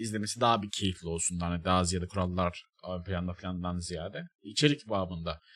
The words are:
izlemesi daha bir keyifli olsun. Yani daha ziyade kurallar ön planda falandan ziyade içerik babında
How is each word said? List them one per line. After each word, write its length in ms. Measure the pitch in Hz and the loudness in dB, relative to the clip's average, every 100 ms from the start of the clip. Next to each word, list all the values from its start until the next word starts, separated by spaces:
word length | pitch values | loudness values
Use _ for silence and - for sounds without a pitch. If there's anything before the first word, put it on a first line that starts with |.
izlemesi 400 | 113 107 104 117 | -4 -2 -4 2
daha 200 | 120 113 | 4 4
bir 80 | 101 | 2
keyifli 360 | - 101 90 85 | 0 0 0 -4
olsun. 320 | 82 - 87 | -2 -2 0
Yani 220 | 87 87 | 0 0
daha 200 | 85 92 | 4 4
ziyade 240 | 90 92 90 | 4 0 -2
kurallar 560 | 101 90 90 90 - - _ - 92 | 0 0 2 0 -2 -12 _ -8 -6
ön 60 | |
planda 300 | 90 90 90 | -4 -2 -2
falandan 460 | 90 95 90 90 90 | -4 -6 -4 -4 -4
ziyade 440 | 85 85 90 131 175 _ | -4 -6 -6 -8 -12 _
içerik 480 | - 107 147 147 110 | -8 4 4 4 0
babında 500 | 101 90 85 85 80 _ | -2 0 -4 -6 -6 _